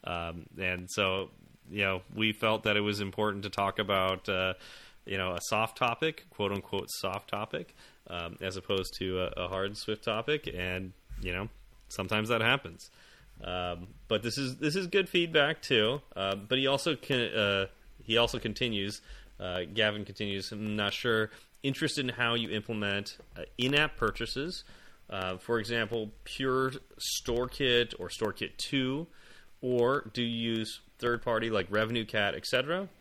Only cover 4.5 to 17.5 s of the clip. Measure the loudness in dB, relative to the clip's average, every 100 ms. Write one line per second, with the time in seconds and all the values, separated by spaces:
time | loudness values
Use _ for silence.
4.5 | -2 -10 -18 -20 -18 -6 -2 -2 -2 -2
5.5 | 0 0 0 0 2 -2 -2 -14 -2 0
6.5 | 0 -2 -4 -4 -4 -4 -4 -4 -6 -4
7.5 | -6 -8 -16 -20 -20 -10 -8 -8 -6 -6
8.5 | -6 0 0 0 -4 -2 0 0 -2 -4
9.5 | -2 -2 -4 -6 -4 -2 -2 0 -2 -2
10.5 | -4 -2 -2 -6 -12 _ -8 -4 -4 -4
11.5 | -8 -20 -20 -12 -6 0 0 2 4 4
12.5 | 2 0 -14 -18 -20 -20 -20 -20 -12 -6
13.5 | -4 -2 -4 -8 -16 0 0 0 -2 -4
14.5 | -2 -2 0 0 0 2 2 4 4 4
15.5 | 0 2 4 4 2 -6 -4 -2 -2 0
16.5 | 0 2 2 0 -4 0 0 2 2 2